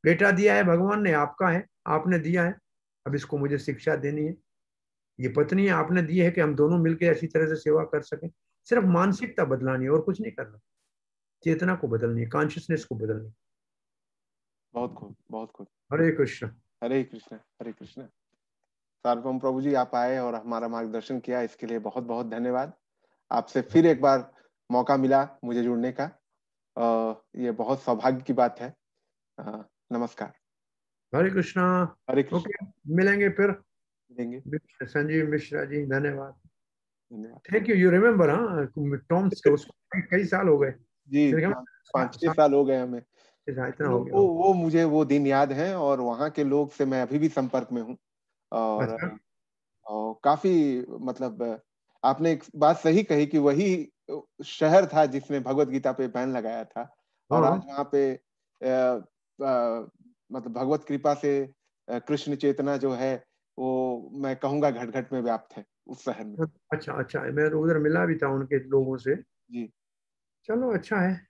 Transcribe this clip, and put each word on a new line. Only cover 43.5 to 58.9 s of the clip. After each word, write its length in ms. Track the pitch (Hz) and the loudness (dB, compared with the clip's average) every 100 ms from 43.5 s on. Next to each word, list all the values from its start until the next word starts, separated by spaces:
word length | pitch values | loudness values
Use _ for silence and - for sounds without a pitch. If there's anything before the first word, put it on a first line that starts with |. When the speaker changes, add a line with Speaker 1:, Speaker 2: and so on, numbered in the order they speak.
| 127 127 | -6 -6
Speaker 1:
इतना 220 | - 147 | -4 0
Speaker 2:
वो, 80 | 123 | 0
Speaker 1:
हो 60 | |
गया। 120 | 123 196 | 2 4
Speaker 2:
वो, 120 | 196 | 4
वो 260 | 165 190 | 4 4
मुझे 300 | 185 165 165 | 4 2 4
वो 220 | 165 151 139 | 4 4 4
दिन 220 | 143 139 | 2 4
याद 240 | 139 139 | 4 2
है 260 | 139 175 190 | 0 -2 0
और 220 | 143 135 | 0 0
वहाँ 300 | 120 117 151 | -2 -2 -4
के 140 | 151 | -2
लोग 280 | 143 139 143 | 0 2 0
से 140 | - 135 | -2 -2
मैं 160 | 131 | 0
अभी 180 | 123 147 | 0 0
भी 100 | 156 | 0
संपर्क 380 | 147 127 131 120 | 0 -2 -4 -4
में 100 | 123 | -8
हूँ। 160 | 113 127 _ _ _ _ _ | -8 -14 _ _ _ _ _
और, 380 | 113 113 107 117 | -4 -2 -2 -2
Speaker 1:
अच्छा। 280 | 113 175 - _ _ _ _ _ _ 110 | -4 -8 -10 _ _ _ _ _ _ -10
Speaker 2:
और 340 | 107 110 110 | -8 -6 -2
काफी, 640 | 143 151 190 175 147 127 123 | 0 2 2 2 2 0 -6
मतलब, 720 | 117 127 120 127 110 117 110 _ _ _ _ | -10 -10 -6 -8 -6 -6 -8 _ _ _ _
आपने 280 | 127 139 165 | 0 2 0
एक 120 | 151 - - | 0 -6 2
बात 220 | 147 160 | 4 4
सही 260 | 165 170 | 4 4
कही 220 | 208 147 147 | 4 2 2
कि 120 | 156 | 2
वही 540 | 143 143 202 180 147 _ - 143 - _ - | 4 4 2 0 -4 _ -12 -12 -14 _ -16
शहर 400 | - 156 180 175 | -2 6 6 6
था 200 | 156 151 | 2 2
जिसने 340 | 135 - 143 | 0 -4 -4
भगवत 280 | 127 135 139 | -2 0 0
गीता 240 | 131 131 | 0 -2
पे 160 | 127 127 | -2 -4
बैन 220 | 120 131 | -4 -4
लगाया 340 | 127 110 113 | -4 -6 -8
था, 320 | 110 113 131 _ _ _ _ | -10 -12 -12 _ _ _ _
और 120 | 156 | 2
Speaker 1:
हाँ। 100 | 160 | 2
Speaker 2:
आज 80 | 185 139 | 2 -4
वहाँ 240 | 139 143 | -8 -2
पे, 240 | 143 135 131 _ _ _ _ | 0 0 -2 _ _ _ _
अ, 40 | 127 127 127 | -2 0 0